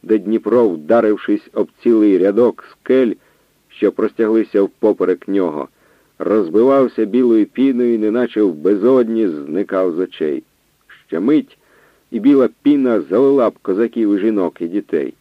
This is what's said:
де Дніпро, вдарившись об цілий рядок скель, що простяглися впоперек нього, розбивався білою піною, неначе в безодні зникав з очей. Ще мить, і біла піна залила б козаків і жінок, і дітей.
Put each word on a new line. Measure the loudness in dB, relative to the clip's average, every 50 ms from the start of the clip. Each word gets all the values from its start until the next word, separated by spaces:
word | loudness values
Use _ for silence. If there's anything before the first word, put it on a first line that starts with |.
| -2
де | 0 -2 -2
Дніпро, | 0 -2 -4 -4 -2 0 0 2 2 0
вдарившись | -2 -4 -2 0 0 2 2 0 -2 -2 -2 -4 -4 -4 -4 -8 _
об | -6 -6 -6 _ _ 0
цілий | 0 2 4 4 4 4 2
рядок | 2 2 2 2 2 0 0 -4 -16 -20
скель, | -20 _ _ 0 0 2 2 0 -2 _ _ _ _ _ _ _ _ _ _ _
що | _ -2 -2 -2
простяглися | -2 -2 -6 -6 -2 -2 -2 0 0 0 -2 0 0 0
впоперек | 0 0 _ _ -2 -2 0 0 0 -2 -2 -4 -4 -4
нього, | -2 -2 -2 -2 -4 -8 -10 -12 _ _ _ _ _ _ _ _ _ _
розбивався | -4 -2 0 0 0 0 2 2 2 4 4 2 0 0 0 -4 -4
білою | -2 0 0 2 2 2 2 0
піною, | -2 _ -2 -2 0 0 0 0 0 0 0
неначе | -2 -2 -2 -2 -4 -4 -2 0
в | 0 0 -2
безодні | -2 0 0 0 2 2 2 2 2 2 0 0 -2 -2 -2
зникав | -4 -6 -8 -8 -6 -6 -6 -4 -4 -2 -2 -2 -2
з | -4
очей. | -6 -6 -6 -6 -6 -4 -4 -6 -10 _ _ _ _ _ _ _ _ _ -20 _ _ _
Ще | -8 -4
мить, | -2 0 0 0 0 _ _ _ _ _ _ _ _ _ _ _ _ _
і | -8 0
біла | 2 4 4 4 2 0 -2 _
піна | _ 2 2 2 2 0 0 -2
залила | -2 -2 0 2 2 2 2 2 0 0
б | -2 _
козаків | _ -6 -2 -2 -2 -2 -2 -2 0 0 0
і | 0
жінок, | 0 -2 0 0 -2 -4 -4 -6
і | -10 -6
дітей. | -6 -6 -6 _ -4 -4 -4 -4 -10 _